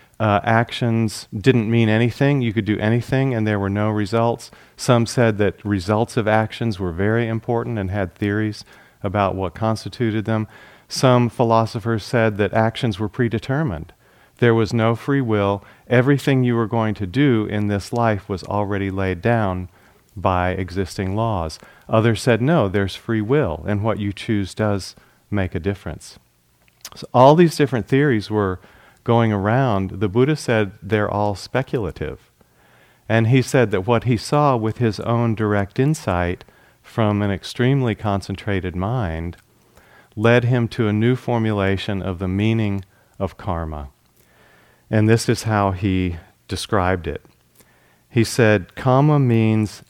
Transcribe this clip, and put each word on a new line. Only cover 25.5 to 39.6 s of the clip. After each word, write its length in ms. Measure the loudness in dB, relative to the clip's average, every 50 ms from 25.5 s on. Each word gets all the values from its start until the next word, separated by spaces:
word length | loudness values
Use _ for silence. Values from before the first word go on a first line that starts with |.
| -4
a 40 | -4
difference." 600 | -4 -4 -4 -6 -8 -12 -12 -12 -16 -20 -20 -20 _ _ _ _ _ _ _ _ _ _ _ _ -20 -20 -20
So 120 | -18 -8 0 4
all 220 | 6 8 8 8
these 200 | 8 6 4 4
different 320 | 2 0 0 0 -2 -2 0
theories 420 | 0 2 2 2 2 0 -2 -2
were 300 | -2 0 0 0 -2 -6 -10 -18 -20 -20 -20 -20 _ _ 0
going 300 | 2 4 4 4 2 2
around. 680 | 0 2 2 2 2 2 2 0 0 -2 -4 -4 -4
The 100 | -4 0
Buddha 260 | 2 2 2 2 0
said 380 | -2 -2 0 0 0 0 -2 -4 -10
they're 280 | -6 -2 0 0 0 0
all 240 | 0 0 -2 -2 -2
speculative. 920 | -6 -8 -6 -4 -4 -4 -4 -4 -6 -4 -6 -6 -8 -8 -8 -10 -12 _ _ _ _ _ _ _ _ _ _ _ _ _ _ _ _ _ -2
And 180 | 0 0 2 4
he 140 | 2 2
said 300 | 2 2 2 2 2 2
that 160 | 0 -2 0 0
what 160 | 0 0 0
he 140 | 0 -2 -2
saw 380 | -2 -2 0 2 2 2 2
with 220 | 0 -2 -4 -2 -2
his 220 | -2 -2 -2 -2
own 340 | -4 -2 0 0 0 0 0
direct 460 | 0 0 0 0 0 -2 -2 -2 -2
insight 640 | 0 0 0 -2 -2 -2 -2 0 0 -2 -4 -6 -10 -18 _ _ _ _ _ _
from 400 | _ -8 -2 0 0 2 2 2
an 100 | 0 0
extremely 640 | -2 -4 -6 -8 -4 0 0 2 2 2 0 -2 -2
concentrated 800 | -2 -2 -2 -2 -2 -4 -6 -10 -8 -6 -4 -4 -4 -4 -4 -4
mind 640 | -4 -4 -4 -2 -4 -4 -4 -4 -6 -8 -8 -10 -12 _ _ _ _